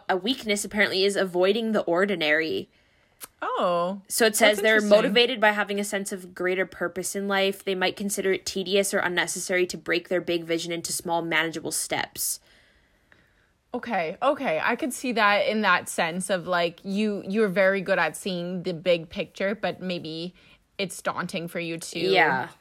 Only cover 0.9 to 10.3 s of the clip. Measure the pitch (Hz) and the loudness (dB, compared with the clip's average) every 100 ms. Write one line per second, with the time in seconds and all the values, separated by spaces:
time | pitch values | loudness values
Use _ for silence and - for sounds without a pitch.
0.9 | 175 196 196 190 175 185 202 220 214 - | 2 2 2 0 2 2 2 0 0 2
1.9 | 170 202 180 151 156 160 95 - _ _ | 2 2 0 2 2 2 -4 -6 _ _
2.9 | _ _ _ - _ 370 508 196 175 175 | _ _ _ -20 _ -6 -2 0 2 0
3.9 | 196 - - 220 214 214 208 214 220 208 | -4 -6 2 2 4 4 4 4 4 6
4.9 | 208 220 214 240 254 214 208 202 202 208 | 6 6 4 4 4 2 2 0 -2 -4
5.9 | 196 196 190 180 185 180 185 185 - 175 | -4 -6 -8 -12 -4 -2 0 -2 -4 -6
6.9 | 180 180 202 202 196 196 196 - 190 180 | -4 -6 -6 -2 2 2 0 -4 -2 -2
7.9 | - 202 202 190 190 - 190 180 196 196 | -2 -4 -2 0 -2 -2 -6 0 2 2
8.9 | 202 180 175 160 - - 185 180 170 165 | 0 0 0 -2 -4 -2 0 0 -2 -4
9.9 | 170 - 180 170 | -4 0 -2 0